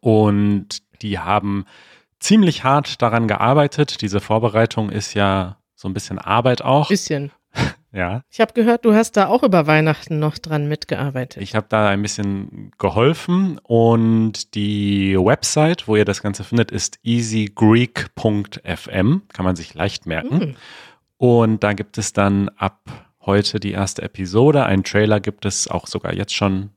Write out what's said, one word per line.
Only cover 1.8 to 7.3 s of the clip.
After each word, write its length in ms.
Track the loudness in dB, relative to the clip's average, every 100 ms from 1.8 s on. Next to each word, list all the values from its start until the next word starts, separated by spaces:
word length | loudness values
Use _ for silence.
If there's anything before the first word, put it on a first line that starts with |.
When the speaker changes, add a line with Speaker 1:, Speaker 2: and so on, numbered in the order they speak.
| -20 _ _ _
Speaker 1:
ziemlich 460 | 2 4 4 2
hart 380 | 0 0 0 -2
daran 260 | 0 2 0
gearbeitet. 720 | 0 2 2 2 0 -2 -2
Diese 200 | -4 -4
Vorbereitung 680 | 0 0 2 2 0 0 -4
ist 240 | -6 -6
ja 440 | -2 0 0 -4 -10 _
so 140 | _ -10
ein 60 |
bisschen 240 | -10 -10 -12
Arbeit 440 | 0 2 2 0
auch. 260 | 2 0 2
Speaker 2:
Bisschen. 420 | -2 -2 -6 -6